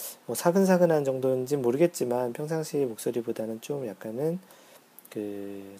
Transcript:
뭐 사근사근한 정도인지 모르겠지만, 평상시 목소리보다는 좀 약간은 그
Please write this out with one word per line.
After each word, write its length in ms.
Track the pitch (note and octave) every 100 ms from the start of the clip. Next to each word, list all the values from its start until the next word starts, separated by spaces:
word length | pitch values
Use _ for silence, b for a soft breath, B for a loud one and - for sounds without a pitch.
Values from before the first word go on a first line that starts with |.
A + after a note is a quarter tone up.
| B B -
뭐 100 | A#2
사근사근한 680 | F3 F#3 F#3+ F3+ F3 D#3
정도인지 520 | C3+ C3 C3 B2+ B2+ C#3+
모르겠지만, 760 | A#2+ C3+ E3+ - B2 B2 B2
평상시 440 | A#2+ D3+ D#3+ D3+ D3
목소리보다는 840 | C3 A2 - A#2+ A#2 A2 A2 A2+
좀 260 | - C#3+ A#2+
약간은 520 | F#2+ A2+ A2+ D#3 F3+ - B B B B - -
그 640 | A2 G#2 G2+ G2+ G2+ G2